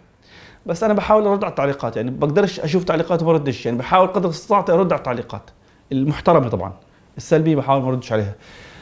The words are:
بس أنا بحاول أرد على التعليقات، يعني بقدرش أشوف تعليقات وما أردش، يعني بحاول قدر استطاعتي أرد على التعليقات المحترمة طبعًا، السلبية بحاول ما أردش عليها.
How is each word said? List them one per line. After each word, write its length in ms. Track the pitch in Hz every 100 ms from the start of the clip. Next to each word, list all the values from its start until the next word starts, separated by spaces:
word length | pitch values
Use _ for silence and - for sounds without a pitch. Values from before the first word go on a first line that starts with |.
| _ _ _ - - - -
بس 180 | 170
أنا 100 | 220
بحاول 340 | 202 180 214 208
أرد 160 | 202
على 80 | 196
التعليقات، 460 | - 139 139 120 110
يعني 140 | 123
بقدرش 480 | 131 147 156 202 -
أشوف 240 | 160 180
تعليقات 400 | 175 165 - 170
وما 80 | 165
أردش، 340 | 160 139 117 120
يعني 120 | 120
بحاول 300 | 123 185 185
قدر 220 | 196 180
استطاعتي 420 | 156 - 202 185
أرد 220 | 170 185
على 60 | 147
التعليقات 500 | 131 120 113 104 - - _ _ -
المحترمة 580 | 135 139 147 - 165 123
طبعًا، 240 | 110 92 92 _ _ _ -
السلبية 380 | - 160 160 147
بحاول 260 | 123 135
ما 80 | 131
أردش 220 | 127 -
عليها. 240 | 110 101 101 - - - -